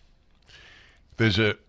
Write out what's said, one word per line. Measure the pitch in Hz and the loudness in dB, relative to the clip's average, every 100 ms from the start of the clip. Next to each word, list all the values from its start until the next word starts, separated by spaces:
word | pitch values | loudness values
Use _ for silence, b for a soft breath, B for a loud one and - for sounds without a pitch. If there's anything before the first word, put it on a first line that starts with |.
| _ _ _ _ B B B B B B _ - | _ _ _ _ B B B B B B _ -2
There's | 113 98 | 0 2
a | 107 - | -2 -4